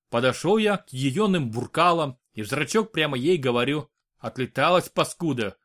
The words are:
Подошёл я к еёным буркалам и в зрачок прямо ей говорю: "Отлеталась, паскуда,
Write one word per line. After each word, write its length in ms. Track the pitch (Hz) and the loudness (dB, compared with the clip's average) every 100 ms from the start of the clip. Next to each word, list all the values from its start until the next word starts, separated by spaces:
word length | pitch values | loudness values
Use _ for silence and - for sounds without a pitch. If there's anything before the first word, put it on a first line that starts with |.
| _ | _
Подошёл 480 | 117 127 120 160 220 | 0 2 0 2 2
я 200 | 214 196 | 2 0
к 120 | - | -6
еёным 600 | 127 139 143 208 180 123 | -4 -2 0 0 0 -2
буркалам 680 | 113 120 151 175 165 147 - _ | -6 -4 2 2 2 -2 -8 _
и 80 | - | -12
в 60 | 104 | -6
зрачок 440 | 139 143 220 214 | -4 -2 0 0
прямо 260 | 165 151 131 | -2 -2 0
ей 200 | 143 180 | 0 0
говорю: 520 | 131 120 123 147 135 _ _ _ | 0 0 0 -2 -6 _ _ _
"Отлеталась, 680 | 117 - 123 - 151 180 - | -10 -6 -6 0 2 2 0
паскуда, 680 | - 147 - 165 123 104 - | -2 -4 -4 -4 -2 -4 -8